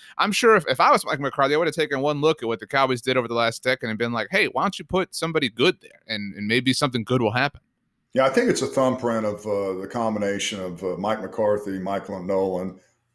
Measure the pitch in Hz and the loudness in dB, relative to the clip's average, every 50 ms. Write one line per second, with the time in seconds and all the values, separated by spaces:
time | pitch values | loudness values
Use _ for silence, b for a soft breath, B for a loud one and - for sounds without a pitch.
0 | B B B B 170 208 190 - 247 226 220 190 147 - 131 143 180 254 285 208 | B B B B 0 0 2 4 6 6 6 6 4 0 2 4 6 6 6 4
1 | - 110 147 139 143 131 - - 139 135 147 156 175 156 143 160 151 - 143 131 | 2 -2 -4 -2 -2 -4 2 2 2 4 4 2 2 0 0 0 -2 0 0 0
2 | 139 147 147 143 147 160 156 - - 113 113 101 110 - - 135 135 131 127 117 | 0 0 0 2 2 2 2 2 -2 -4 -4 -4 -6 -2 2 2 2 2 2 0
3 | - 131 127 127 117 113 117 117 117 113 113 - - 127 131 - 131 113 110 101 | 0 0 2 2 0 0 0 2 2 2 0 0 0 -2 -2 0 -2 -6 -4 -2
4 | 117 117 120 113 104 - 190 208 185 113 - 127 170 196 - - 160 - - 190 | -4 -2 -2 -4 -4 -2 0 0 0 0 0 0 -2 -2 -4 -6 -10 -4 -2 -2
5 | 175 - - - 165 165 156 156 143 113 - - 139 180 - _ - - _ _ | -2 -2 -6 -6 -6 -2 -2 0 -2 -2 0 2 2 2 2 _ -8 -20 _ _
6 | _ - 110 104 101 98 - 101 104 104 117 123 123 131 127 - 147 135 120 120 | _ -8 -6 -6 -6 -8 -8 -6 -2 0 0 2 2 2 0 0 0 -2 -2 -4
7 | 104 - 127 127 117 104 107 123 139 143 _ - _ _ _ _ _ _ _ _ | -2 0 0 2 2 2 0 0 -2 -2 _ -10 _ _ _ _ _ _ _ _
8 | _ _ - 127 131 135 - 240 247 226 - - 131 - - 135 131 127 120 - | _ _ 0 2 2 4 4 2 2 2 0 0 -2 -2 0 2 2 2 0 0
9 | 120 120 113 110 107 104 104 104 - 107 101 101 98 95 95 92 95 95 - 120 | -2 -2 -2 0 -2 -4 -4 -4 -4 -4 -2 -2 -2 -2 -4 -6 -8 -6 -4 -2
10 | 113 110 107 104 101 98 101 101 - - 110 98 92 90 87 85 95 90 90 85 | -2 -2 -2 -2 -2 -2 -2 -2 -4 -4 -6 -6 -8 -8 -8 -6 -4 -4 -4 -2
11 | 98 107 110 - 95 92 - - 107 107 104 101 - 98 95 95 92 95 98 95 | -2 -2 -2 -2 -4 -8 -4 0 0 2 2 0 -2 -6 -8 -6 -4 -4 -4 -6
12 | 92 - 98 92 90 95 98 95 95 95 92 90 92 95 - b b b b b | -6 -8 -10 -8 -4 -2 0 0 0 0 -2 -4 -6 -6 -10 b b b b b
13 | b _ | b _